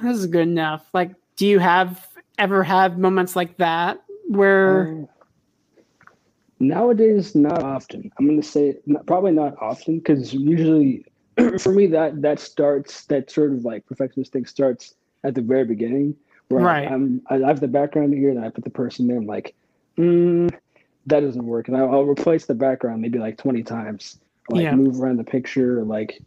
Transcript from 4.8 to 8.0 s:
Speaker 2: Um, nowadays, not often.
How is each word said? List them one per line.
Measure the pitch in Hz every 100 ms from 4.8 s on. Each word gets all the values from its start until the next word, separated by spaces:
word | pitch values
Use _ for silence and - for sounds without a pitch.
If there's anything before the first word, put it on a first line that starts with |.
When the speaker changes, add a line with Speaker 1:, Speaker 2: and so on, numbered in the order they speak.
| 165
Speaker 2:
Um, | 160 143 _ _ _ _ _ _ _ _ _ _ _ _ _ _ -
nowadays, | 131 170 240 220 220 208 165
not | 151 147 -
often. | 135 135 - -